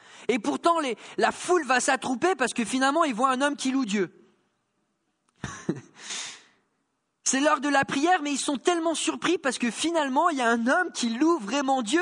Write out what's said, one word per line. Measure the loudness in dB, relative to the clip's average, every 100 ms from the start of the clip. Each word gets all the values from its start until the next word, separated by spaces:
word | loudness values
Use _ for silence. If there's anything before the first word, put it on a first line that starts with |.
| -20 -12 -2
Et | -2
pourtant, | 0 0 2 2
les, | 0 -4 -10 -2
la | 0
foule | 0 0 2 4
va | 2
s'attrouper | 2 0 -2 -2 0 0
parce | -2
que | -2
finalement, | -4 0 2 2
ils | 2
voient | 2 0
un | 2
homme | 0 -2
qui | -2
loue | 0 0
Dieu. | 0 -2 -6 _ _ _ _ _ _ _ _ _ _ _ _
<laughs> | -14 -12 -8 -8 -8 -20 -12 -10 -12 -14 -20 _ _ _ _ _ _ _
C'est | -2 2
l'heure | 2 2
de | 2
la | 2 2
prière, | 0 2 2
mais | 0
ils | -4
sont | -4 -2
tellement | 0 0 0 -2
surpris | -4 -4 -2 -2
parce | -2 -2
que | -4
finalement, | -2 -2 0 0 2 2
il | 2
y |
a | 0
un | 2 2
homme | 0 0
qui | -4 -4
loue | 0 2 2
vraiment | 0 -2 0 0
Dieu | 0 0